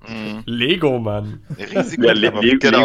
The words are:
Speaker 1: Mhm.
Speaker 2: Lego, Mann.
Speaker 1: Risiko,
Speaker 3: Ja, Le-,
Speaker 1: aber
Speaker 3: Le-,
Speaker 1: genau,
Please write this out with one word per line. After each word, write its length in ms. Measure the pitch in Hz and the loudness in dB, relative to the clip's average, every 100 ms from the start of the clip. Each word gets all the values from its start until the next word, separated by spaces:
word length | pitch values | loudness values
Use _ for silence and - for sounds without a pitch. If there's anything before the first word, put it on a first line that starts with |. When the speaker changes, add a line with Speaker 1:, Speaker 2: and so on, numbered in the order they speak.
| 110 | -12
Speaker 1:
Mhm. 360 | 113 107 110 | -12 -10 -10
Speaker 2:
Lego, 540 | 110 120 131 185 151 123 | -8 -4 -2 0 0 0
Mann. 440 | 107 104 104 104 - - | -2 -4 -6 -12 -14 -12
Speaker 1:
Risiko, 460 | 101 - - 120 | -6 -4 -4 2
Speaker 3:
Ja, 100 | 113 | 2
Le-, 160 | 107 107 | 4 2
Speaker 1:
aber 140 | 104 | 2
Speaker 3:
Le-, 160 | 113 135 | 2 4
Speaker 1:
genau, 200 | 139 127 | 4 4